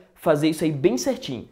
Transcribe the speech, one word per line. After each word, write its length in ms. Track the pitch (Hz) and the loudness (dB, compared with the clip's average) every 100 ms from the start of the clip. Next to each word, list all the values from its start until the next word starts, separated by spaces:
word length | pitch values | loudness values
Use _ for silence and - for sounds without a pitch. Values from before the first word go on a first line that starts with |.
| - _ | -20 _
fazer 340 | 175 151 156 | 0 2 2
isso 140 | 156 | 0
aí 80 | 156 | -2
bem 260 | 143 165 254 | 2 2 2
certinho. 500 | 277 247 - 120 - | -2 -4 -6 -10 -12